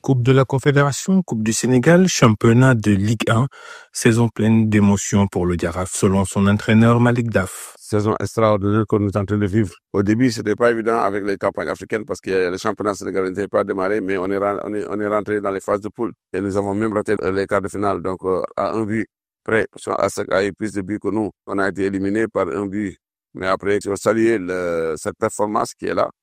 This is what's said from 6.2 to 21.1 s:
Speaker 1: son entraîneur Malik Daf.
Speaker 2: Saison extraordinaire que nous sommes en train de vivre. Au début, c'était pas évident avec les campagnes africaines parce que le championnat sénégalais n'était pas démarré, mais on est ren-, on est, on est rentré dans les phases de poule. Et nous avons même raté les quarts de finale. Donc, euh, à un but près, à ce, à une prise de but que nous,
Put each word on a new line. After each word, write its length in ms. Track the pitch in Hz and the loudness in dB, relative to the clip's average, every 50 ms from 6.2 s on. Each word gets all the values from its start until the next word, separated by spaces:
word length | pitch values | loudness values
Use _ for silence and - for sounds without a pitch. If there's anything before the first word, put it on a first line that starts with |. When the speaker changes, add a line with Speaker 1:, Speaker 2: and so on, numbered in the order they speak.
| 95 | 0
Speaker 1:
son 200 | - - 104 98 | 0 0 2 2
entraîneur 540 | 101 104 104 - - 110 110 113 117 117 117 | 2 2 2 2 4 4 6 6 6 6 4
Malik 320 | 120 120 120 120 117 117 | 4 4 2 2 -2 0
Daf. 420 | 107 98 92 92 - - - - - - | 0 -2 -2 -2 -8 -14 -16 -18 -20 -20
Speaker 2:
Saison 340 | - - - 104 101 110 98 - | -8 -2 -2 0 0 0 0 0
extraordinaire 640 | - 101 - - 110 107 107 101 95 101 104 110 110 | -4 -4 0 2 2 2 2 2 2 0 2 0 2
que 100 | - - | 2 0
nous 120 | 104 104 101 | 0 0 0
sommes 140 | 92 104 98 | 0 -2 -2
en 20 | |
train 140 | 92 104 104 | 0 0 0
de 80 | 104 | 0
vivre. 260 | 95 90 113 107 90 - _ _ _ - | 2 2 0 0 0 -4 _ _ _ -2
Au 100 | 98 101 | 0 2
début, 260 | 101 110 113 131 127 | 2 2 4 2 0
c'était 240 | 110 113 104 107 104 | 0 -2 -2 -4 0
pas 160 | - 120 120 | 2 2 2
évident 300 | 120 113 107 113 113 113 | 2 2 0 0 0 0
avec 260 | 113 98 98 104 98 | 0 0 -2 -2 -4
les 120 | 104 98 | -4 -4
campagnes 320 | 87 107 101 87 - 87 73 | -2 -2 -4 -2 -2 -6 -6
africaines 360 | 90 - 98 - - 110 104 | -6 -8 -6 -6 -6 -6 -4
parce 160 | - 95 - | -6 -8 -8
que 300 | _ 101 95 95 92 90 | _ -2 0 0 0 0
le 60 | 90 92 | -2 -2
championnat 340 | - 104 98 - 98 104 101 | -4 -4 -4 -2 -4 -4 -4
sénégalais 360 | 92 98 98 92 95 95 92 | -4 -8 -4 -4 -2 -2 -2
n'était 180 | 92 98 101 | -4 -4 -6
pas 160 | 92 - 101 104 | -2 0 -2 0
démarré, 360 | 98 101 98 92 95 104 110 | 0 -2 -2 -2 -2 -2 -2
mais 160 | 98 92 98 95 | -2 -2 -2 -2
on 100 | 90 95 | -2 -2
est 80 | 98 | -2
ren-, 220 | 98 98 101 101 - - | -2 -2 -2 -2 -4 -6
on 120 | 95 104 | -6 -6
est, 100 | 104 87 | -6 -6
on 120 | - 98 104 | -6 -6 -6
est 80 | 104 | -4
rentré 340 | 104 104 107 98 95 104 104 | -2 -2 -2 -2 -2 -4 -4
dans 80 | 98 98 | -2 -4
les 100 | 98 95 | -6 -4
phases 220 | - - 101 104 | -2 -2 -4 -2
de 80 | 101 104 | -4 -10
poule. 220 | _ - 117 98 - _ _ _ | _ -6 -6 -6 -6 _ _ _
Et 80 | - 95 | -6 -4
nous 160 | 98 101 95 | -4 -2 -2
avons 200 | 101 101 101 98 | -2 -2 -2 -2
même 180 | 104 110 113 101 | -2 -2 -2 -2
raté 220 | 107 101 - 107 - - 92 95 | -2 -2 -2 -2 -2 -2 -2 -2
les 140 | 98 98 | -2 -2
quarts 160 | 90 104 101 92 | -2 -2 -2 -2
de 40 | |
finale. 360 | 98 - 98 104 101 95 90 82 | -4 -6 -2 -2 -2 -2 -2 -4
Donc, 160 | 92 92 87 92 | -6 -6 -4 -2
euh, 180 | 92 92 87 - - - | -2 -2 -2 -4 -6 -4
à 180 | - 98 90 80 | -4 -4 -2 -2
un 120 | 110 110 | -4 -4
but 220 | 101 110 110 98 _ _ _ _ _ _ _ _ | -2 -4 -6 -6 _ _ _ _ _ _ _ _
près, 220 | - 110 110 98 - _ - - | -2 0 0 0 -2 _ -14 -8
à 200 | 104 101 - - | -6 -2 0 0
ce, 140 | 98 - - 104 - | -2 -2 -4 -4 -2
à 120 | - 95 101 | 0 0 0
une 100 | 101 92 | 0 -4
prise 200 | _ 107 107 95 | _ -8 -6 -6
de 100 | 104 95 | -6 -6
but 160 | 92 107 101 | -6 -8 -4
que 80 | - | -4
nous, 240 | 101 | -4